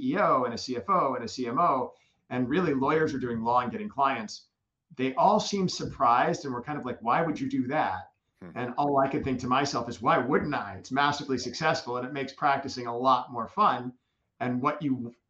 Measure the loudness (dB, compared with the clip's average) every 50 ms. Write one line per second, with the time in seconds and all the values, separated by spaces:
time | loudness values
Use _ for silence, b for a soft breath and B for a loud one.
0 | 0 0 0 2 2 2 2 2 2 -2 -4 -6 -6 -6 -6 -6 -2 0 2 2
1 | 2 0 -2 -4 -6 -8 -6 -6 -6 -2 0 2 2 2 2 0 -2 b b b
2 | b b b b b _ -4 -2 0 0 2 2 2 2 2 2 2 2 2 2
3 | 2 0 0 -4 -4 -4 -4 -2 0 2 2 2 2 0 -4 -6 -8 -8 -2 0
4 | 0 0 0 -2 -6 -10 -12 -16 -18 _ _ _ _ _ _ _ _ _ -6 -4
5 | -2 -2 2 4 6 6 6 4 2 0 0 0 0 0 -2 -4 -6 -8 -2 2
6 | 4 6 6 6 4 2 0 -2 -4 -6 -6 -6 -6 -6 -8 -6 -6 -6 -8 -4
7 | 0 2 2 2 2 0 -2 -2 -4 -2 -2 -2 -2 0 0 0 0 0 -2 -6
8 | -8 -14 _ _ _ _ _ _ -18 -12 -8 -8 -8 -4 -2 0 0 2 4 4
9 | 2 2 0 -2 -2 -2 -2 -2 0 0 2 2 2 2 0 -4 -4 -4 -8 -2
10 | 2 2 2 2 2 2 2 2 2 0 -2 -4 -4 -6 -10 -12 -10 -2 0 2
11 | 2 2 2 -2 -2 -4 -4 -2 -2 -6 -6 0 0 0 0 0 -2 -4 -6 -6
12 | -6 -6 -6 -6 -8 -8 -6 0 2 2 2 2 -2 -6 -8 -6 -6 -6 -4 0
13 | 4 4 4 4 2 -4 -6 -6 -8 -4 0 2 4 4 2 0 -4 -8 -10 _
14 | _ _ _ _ _ _ _ _ -4 -2 -2 0 0 0 0 0 0 0 0 -2
15 | -2 -8 -12 _ _